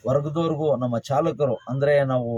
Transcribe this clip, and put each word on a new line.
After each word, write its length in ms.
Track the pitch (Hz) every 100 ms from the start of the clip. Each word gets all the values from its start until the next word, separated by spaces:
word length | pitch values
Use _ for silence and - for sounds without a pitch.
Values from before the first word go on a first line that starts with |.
| -
ವರ್ಗದವ್ರಿಗೂ, 600 | 139 147 151 165 151 151 123
ನಮ್ಮ 140 | 123 117 -
ಚಾಲಕರು, 460 | 135 165 131 143 113 -
ಅಂದ್ರೆ 240 | 135 139 143 135
ನಾವು 180 | 127 117